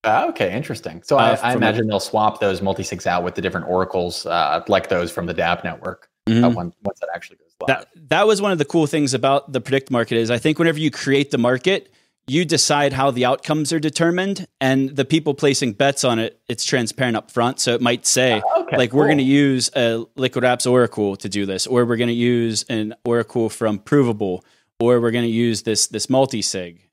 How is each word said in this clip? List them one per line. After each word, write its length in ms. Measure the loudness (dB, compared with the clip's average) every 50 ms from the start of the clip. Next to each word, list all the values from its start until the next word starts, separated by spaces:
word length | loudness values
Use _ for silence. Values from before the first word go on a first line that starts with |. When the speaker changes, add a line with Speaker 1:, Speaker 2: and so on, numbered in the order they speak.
| 2
Speaker 1:
Ah, 240 | 2 2 2 0 -2
okay, 260 | -2 -2 -2 -2 -2
interesting. 480 | -6 -6 -8 -10 -10 -10 -14 -14 -14
So 140 | _ 0 2
Speaker 2:
Uh, 40 | 4
Speaker 1:
I, 100 | 4 4
I 40 | 2
Speaker 2:
from 260 | 2 0 -2 0 2
a 40 | 2
Speaker 1:
imagine 200 | 2 2 0 0
they'll 120 | 0 -2 -2
swap 400 | -2 -2 0 2 2 2 2 2
those 220 | 0 0 0 0
multi-sigs 460 | -2 -4 -2 -4 -6 -8 -8 -6 -2
out 180 | -2 -2 0 -2
with 100 | -4 -6
the 60 | -4
different 260 | -4 -4 -4 -4 -4
oracles, 600 | 0 0 0 0 0 -2 -4 -4 -2 -6 -8 -6
uh, 360 | -2 0 0 2 2 0 -2 0 0
like 220 | 0 0 2 0
those 200 | -2 -2 -2 -4
from 140 | -4 -6 -6
the 80 | -6
dap 320 | -4 -2 0 0 -2 -2 -4
network, 460 | -10 -10 -8 -10 -12 -12 _ _ _ _ _ _
uh, 60 | 0
Speaker 2:
Mm-hmm. 220 | 2 4 4 4 2
Speaker 1:
when, 180 | 0 -6 -10 _ _
once 180 | -10 -10 -8 _
that 80 | -10 -8 -8
actually 240 | -10 -12 -16 -20 _
goes 140 | _ _ _ _
live. 80 | -2 -2
Speaker 2:
That, 200 | -2 -2 -4 _ _ -20 -6 -2
that 160 | 0 2 4
was 160 | 2 2 2
one 100 | 0 -2
of 60 | 0 0
the 80 | -2
cool 200 | 0 2 0 0
things 280 | 2 0 -2 0 0 0
about 380 | 0 2 2 0 0 -2 -4
the 100 | -6 -6
predict 280 | -2 0 -2 -2 0 0
market 280 | -2 -2 0 0 0 0
is 120 | 2 0
I 60 | -2
think 220 | 0 0 0 0 2
whenever 200 | 0 0 0 0
you 120 | -2 -2
create 400 | -2 -2 -2 0 2 2 2 0
the 80 | 0 0
market, 520 | 2 2 0 2 0 -2 -2 -2 -4 _ _ _ _ _ _ _ _
you 180 | -2 0 0 0
decide 480 | 2 0 0 2 2 2 2 2 0
how 180 | 0 0 0 0
the 140 | 2 2 2
outcomes 480 | 2 2 0 -2 -2 -2 -2 0 -2
are 80 | -2 -2
determined, 680 | -2 -2 -2 0 0 0 0 0 -2 -4 -4 -6 -8 _ _ _
and 300 | 0 2 2 2 0 0
the 140 | -2 -4 -2
people 300 | 0 0 0 0 -2 -2
placing 380 | 2 2 2 2 2 -2 -4
bets 320 | -2 0 0 0 2 2 0
on 140 | 0 0 0
it, 220 | -2 -6 -8 _ _ -10
it's 160 | -8 -6 -4
transparent 520 | -2 0 0 0 -2 -2 -4 -2 -2 -2
up 140 | -4 -6 -4
front. 300 | -2 0 0 0 0 -2
So 140 | -2 0 0
it 80 | 0
might 240 | 0 0 0 0 0
say, 360 | 0 2 2 4 2 2 2 0
Speaker 1:
Ah, 160 | 0 0 0
okay, 140 | -2 0 0 0
Speaker 2:
like, 160 | 0 2 2
"We're 100 | 2 4
Speaker 1:
cool. 80 | 4
Speaker 2:
gonna 100 | 4 2
use 480 | 4 4 4 4 4 4 2 0 -2 -2 -2
a 280 | 0 0 0 0 -2 -6 _ _
Liquid 260 | -4 -4 -2 0 0
Apps 280 | 2 2 2 2 2 2
Oracle 460 | 4 4 4 2 0 -2 -2 -2 -2
to 120 | -4 -8 -6
do 160 | -4 -4 -2
this," 220 | -2 -4 -4 -2
or, 180 | 0 2 2 2
"We're 120 | 2 0
gonna 160 | 0 0 0
use 520 | 0 0 2 2 2 2 0 0 -2 -4 -6 -4
an 240 | -4 -4 -4 -6 -8 _ _
Oracle 460 | 0 0 0 -2 -2 -2 -2 -2 -2
from 280 | -2 -2 -2 -2 -2 -4
Provable," 640 | _ 2 4 4 4 4 2 -2 -2 -4 -4 -6 _ _ _ _ _ _ _ _
or, 220 | 2 4 4 4
"We're 80 | 2 2
gonna 160 | 0 0 -2
use 380 | 0 0 2 2 2 0 -2 -2
this, 220 | -2 -2 -2 -2 -4
this 200 | -4 -8 -4 0
multi-sig." 800 | 2 2 2 2 0 -6 -6 -4 -6 -6 -10 -10 -16 _ _ _